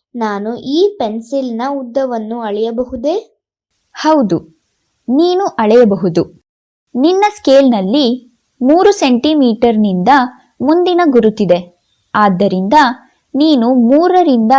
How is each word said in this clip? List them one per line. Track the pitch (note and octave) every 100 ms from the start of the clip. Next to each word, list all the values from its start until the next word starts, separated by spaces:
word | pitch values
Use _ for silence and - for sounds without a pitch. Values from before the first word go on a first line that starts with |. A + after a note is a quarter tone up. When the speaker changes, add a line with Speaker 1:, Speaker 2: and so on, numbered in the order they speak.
| _ A#3+
Speaker 1:
ನಾನು | G#3+ G3+ G#3+ A#3+
ಈ | C4 D4+ G4+ G#4
ಪೆನ್ಸಿಲ್ನ | A3+ A3 A3+ C#4 B3+ A3+ C4
ಉದ್ದವನ್ನು | C#4+ A#3+ B3+ C4 A3+ G#3+ A#3+
ಅಳೆಯಬಹುದೇ? | A3 G#3 A3+ A#3 B3+ B3+ C#4 G4 - _ _ _ _ _ _
Speaker 2:
ಹೌದು, | - D4+ D#4 G#3 E3+ - _ _ _ _ _ -
ನೀನು | C4+ F4 F4+ G4
ಅಳೆಯಬಹುದು. | - G#3+ A#3+ A3 F#3 F#3 E3+ - - _ _ _ _ _ A#3+
ನಿನ್ನ | D4+ F#4+ G#4 -
ಸ್ಕೇಲ್ನಲ್ಲಿ | - C4+ C4+ G#3+ F#3+ C#4+ A#3+ B3+ - _ _ -
ಮೂರು | B3+ E4+ G4+
ಸೆಂಟಿಮೀಟರ್ನಿಂದ | G#4 C#4 A#3+ D4 D#4 B3 G#3+ A#3+ G#3+ G#3 F3+ G3 C#4 B3 - _ -
ಮುಂದಿನ | B3+ E4+ F4 F4 E4+
ಗುರುತಿದೆ. | B3 G#3+ G#3+ F#3 F3 - _ _ _ _ G#3
ಆದ್ದರಿಂದ | G#3 F3+ G3+ F#3 F#3+ D4+ B3+ - _ _ _ C4+
ನೀನು | D#4 C4+ A3+
ಮೂರರಿಂದ | C4 A#3 C#4+ F4+ F#4 F4 A#3+ A3